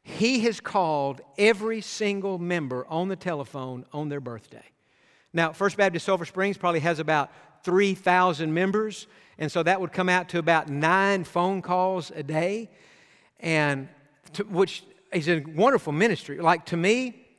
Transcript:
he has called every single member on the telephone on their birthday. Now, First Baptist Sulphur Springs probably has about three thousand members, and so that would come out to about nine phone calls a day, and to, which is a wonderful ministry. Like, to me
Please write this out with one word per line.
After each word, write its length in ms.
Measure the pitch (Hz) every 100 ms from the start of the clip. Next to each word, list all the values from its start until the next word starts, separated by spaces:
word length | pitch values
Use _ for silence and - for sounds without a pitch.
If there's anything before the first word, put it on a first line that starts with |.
he 400 | - - 226 254
has 180 | 226 208
called 640 | - 202 170 151 139 131 - -
every 440 | 208 208 220 226
single 560 | - - 208 196 196 185
member 480 | 175 175 139 127 127
on 180 | 160 185
the 80 | 190
telephone 720 | 185 151 127 143 131 127 127
on 160 | 147 151
their 100 | 143
birthday. 460 | 123 117 _ 117 - _ _ _ _ _ _
Now, 180 | 165 160
First 240 | 151 196 196
Baptist 300 | 196 170 -
Sulphur 180 | 185
Springs 340 | - 185 196 190
probably 220 | 175 165
has 200 | 156 160
about 300 | 156 156 139 - - _
three 300 | - 180 202
thousand 600 | 190 190 180 185 147 160
members, 520 | 160 190 208 220 - - - _ -
and 140 | 151
so 100 | 175
that 180 | 160 190
would 100 | 180
come 160 | - 185
out 220 | 185 175
to 100 | 175
about 300 | 160 160 147
nine 560 | 143 160 190 196 196 165
phone 360 | 175 180 190
calls 480 | 170 180 185 185 143 -
a 80 |
day, 460 | 139 156 175 214 220 _ _ _ _ _ _ _
and 480 | 165 160 147 139 135 - _ _ -
to, 120 | -
which 400 | 208 180 196 - - _ _
is 160 | 175 151
a 140 | 165
wonderful 500 | 143 156 233 269 -
ministry. 480 | 147 226 170 - 143
Like, 260 | 170 170 -
to 100 | 170
me 480 | 180 240 254 - _